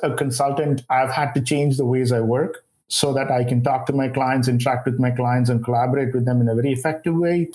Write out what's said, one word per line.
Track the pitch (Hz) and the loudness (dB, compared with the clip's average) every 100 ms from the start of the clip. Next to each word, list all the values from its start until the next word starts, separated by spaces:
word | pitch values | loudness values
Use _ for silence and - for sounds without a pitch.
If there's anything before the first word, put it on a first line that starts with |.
a | 151 | -2
consultant, | - 139 123 139 139 151 135 - | -2 -2 0 -2 0 -2 -2 0
I've | 131 131 | 0 0
had | 147 139 | -2 -2
to | 139 | -2
change | 123 147 147 135 | 0 0 2 0
the | |
ways | 123 127 123 | 0 0 2
I | 120 | 0
work | 113 127 175 - _ _ - | 2 0 -2 -6 _ _ -6
so | - 143 | -2 0
that | 135 135 | 0 0
I | 127 | 0
can | 123 123 | 0 0
talk | 131 131 - | 0 -2 -2
to | |
my | 139 131 | -2 -2
clients, | 131 131 131 123 | -2 0 0 2
interact | 120 127 123 135 | 2 0 -2 0
with | 123 | 2
my | 123 | 2
clients, | 123 123 127 123 | 2 0 2 2
and | 120 | 0
collaborate | 120 120 127 139 131 | 0 0 2 0 0
with | 131 | 0
them | 120 123 | 0 2
in | 117 | 2
a | |
very | 113 139 | 2 0
effective | 127 156 156 175 165 | 0 -4 -4 -2 0
way. | 170 175 165 | 2 0 -2